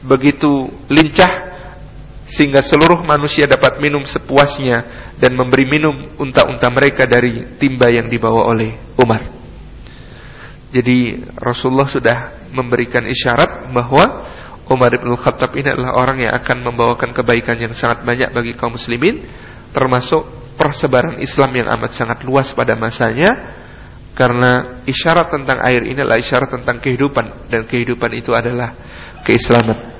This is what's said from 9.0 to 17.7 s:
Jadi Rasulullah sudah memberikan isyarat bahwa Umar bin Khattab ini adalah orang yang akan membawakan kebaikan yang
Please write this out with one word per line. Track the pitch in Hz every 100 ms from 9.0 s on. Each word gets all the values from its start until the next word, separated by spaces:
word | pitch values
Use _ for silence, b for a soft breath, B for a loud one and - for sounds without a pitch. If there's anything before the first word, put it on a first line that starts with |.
| 123 110 - - - - - - B B B B B B B B -
Jadi | 127 120 123 120 - - -
Rasulullah | 120 123 131 131 139
sudah | 139 120 120 120 - - 131
memberikan | 123 120 120 123
isyarat | 113 127 131 120 - - -
bahwa | 123 120 135 208 - B B B B -
Umar | 131 123
bin | 120 127 120
Khattab | - 120 127 -
ini | 139
adalah | 131 127 123
orang | 127 131
yang | 117
akan | 127 - 123
membawakan | 123 120 117 117 123
kebaikan | 123 120 117 117 117
yang | 113